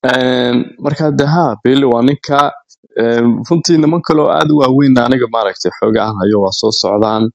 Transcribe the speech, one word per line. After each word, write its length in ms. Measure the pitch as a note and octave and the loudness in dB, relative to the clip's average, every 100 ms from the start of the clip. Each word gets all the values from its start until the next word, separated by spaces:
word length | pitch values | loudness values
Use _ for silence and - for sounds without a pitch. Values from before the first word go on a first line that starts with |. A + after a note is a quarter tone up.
Een, 520 | C3 B2+ B2+ B2+ B2 B2 - - | 0 0 0 0 0 -2 -4 -8
marka, 340 | D3 C#3+ D#3 | -6 -2 -2
dee, 160 | C#3 C#3+ | 0 0
haa, 260 | E3 D#3 G#2+ | 2 0 0
Bayle 280 | A#2+ C3+ C#3 | 0 2 2
waa 160 | A#2 | 2
ninka, 380 | B2 C#3+ - C#3+ C#3+ - _ _ _ - | 2 -2 -2 0 0 -4 _ _ _ -4
een, 300 | A#2 A#2 A#2+ A2+ | 0 2 0 0
runtii 340 | A#2+ E3+ D#3 E3 | 0 -2 2 2
niman 220 | D3+ E3+ | 2 0
kale 180 | - D#3 | 0 0
oo 80 | D3+ | 2
aad 180 | D3+ D#3 | 0 2
u 60 | D3+ | 2
waaweyn 400 | C3 C3 C#3+ B2+ | 2 2 2 2
aniga 300 | A#2+ C3 A#2+ | 2 0 -2
maaragtay 420 | A2+ G#2 F#2 F2+ | -2 -4 -2 -6
xooga 300 | - A2 A2 | -2 -2 0
aan 140 | G#2+ G#2 | -2 -2
hayo 200 | F#2+ G#2+ | 0 2
waa 120 | F#2+ | 0
soo 180 | F#2+ A2 | -2 -4
socdaan. 540 | G#2 F#2+ G#2 A2 A2 A2 | -2 -2 0 0 0 -2